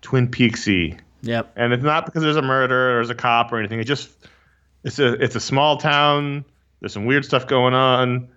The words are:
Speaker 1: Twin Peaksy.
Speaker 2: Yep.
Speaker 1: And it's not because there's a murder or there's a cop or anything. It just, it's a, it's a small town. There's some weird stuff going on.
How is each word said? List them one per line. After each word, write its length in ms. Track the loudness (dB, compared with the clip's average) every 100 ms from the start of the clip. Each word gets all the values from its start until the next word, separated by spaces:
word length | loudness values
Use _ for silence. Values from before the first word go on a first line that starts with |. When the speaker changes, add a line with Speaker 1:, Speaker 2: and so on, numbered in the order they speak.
Speaker 1:
Twin 260 | 0 0 0
Peaksy. 680 | 2 2 2 0 0 0 -8 _ _
Speaker 2:
Yep. 300 | -6 -4 -6 -4
Speaker 1:
And 180 | -2
it's 100 | 0
not 220 | 0 -2 -2
because 160 | -4
there's 120 | 0 0
a 40 |
murder 500 | 0 0 2 2 0
or 20 | 0
there's 160 | -2
a 40 | -4
cop 360 | 0 2 0
or 80 | -2
anything. 200 | -4 -6
It 40 | -4
just, 240 | -4 -6 _ -20 _ _ _ _ _
it's 140 | -12 0
a, 160 | 0 2
it's 140 | -2 -2
a 40 |
small 380 | -2 0 2 2
town. 680 | 0 2 2 2 -2 -6 -10 _ _ _
There's 140 | -12
some 120 | -6 0
weird 180 | 0
stuff 220 | 2 -2 2
going 260 | 2 4 4
on. 520 | 4 4 2 -2 -6